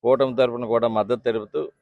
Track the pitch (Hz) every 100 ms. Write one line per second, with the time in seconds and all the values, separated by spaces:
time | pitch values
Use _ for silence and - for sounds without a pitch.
0 | 117 127 135 123 127 120 120 117 117 110
1 | 104 120 120 110 104 151 151 _